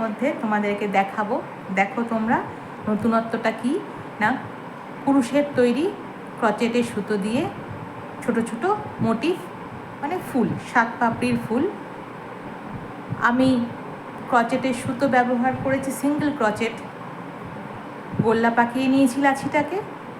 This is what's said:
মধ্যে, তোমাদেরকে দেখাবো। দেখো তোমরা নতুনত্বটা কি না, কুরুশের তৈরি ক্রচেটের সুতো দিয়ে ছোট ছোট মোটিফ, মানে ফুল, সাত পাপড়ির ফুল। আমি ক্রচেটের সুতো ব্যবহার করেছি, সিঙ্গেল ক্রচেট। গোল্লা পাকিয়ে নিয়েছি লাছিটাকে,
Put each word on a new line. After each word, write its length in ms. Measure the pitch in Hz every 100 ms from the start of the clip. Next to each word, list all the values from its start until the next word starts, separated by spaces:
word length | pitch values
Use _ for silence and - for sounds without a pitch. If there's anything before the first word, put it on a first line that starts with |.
মধ্যে, 260 | 220 208 262 302
তোমাদেরকে 440 | 226 208 208 202 208
দেখাবো। 480 | 196 196 - 202 277 - - - 190
দেখো 240 | 196 - 233
তোমরা 260 | 226 220 285 - - - - -
নতুনত্বটা 600 | 208 233 226 226 220 220 220
কি 100 | 240 349 - - - -
না, 80 | 277 262 - - - - - -
কুরুশের 440 | - 277 240 285 285 262
তৈরি 300 | 247 240 370 - - - - -
ক্রচেটের 460 | 226 208 233 240 233
সুতো 240 | 214 196 214
দিয়ে 240 | 196 247 381 - - - - - - -
ছোট 120 | - 226 233
ছোট 140 | 233 359 415 - -
মোটিফ, 360 | 226 226 294 370 - - - - - -
মানে 140 | 294 359 -
ফুল, 200 | 269 196 - -
সাত 180 | 247 233 -
পাপড়ির 380 | 240 - 247 233 -
ফুল। 180 | 233 359 - - - - - - - - - - - - - - - -
আমি 200 | 240 262 247 233 - - - - - -
ক্রচেটের 460 | 240 233 254 269 240
সুতো 240 | - 247 277 247
ব্যবহার 380 | 240 247 254 247
করেছি, 260 | 269 269 269
সিঙ্গেল 400 | - 277 294 294 -
ক্রচেট। 400 | 214 196 226 - - - - - - - - - - - - - - -
গোল্লা 280 | 214 226 233
পাকিয়ে 360 | 233 233 262 262
নিয়েছি 240 | 269 269 277
লাছিটাকে, 560 | 277 277 - 302 294 370 453 - -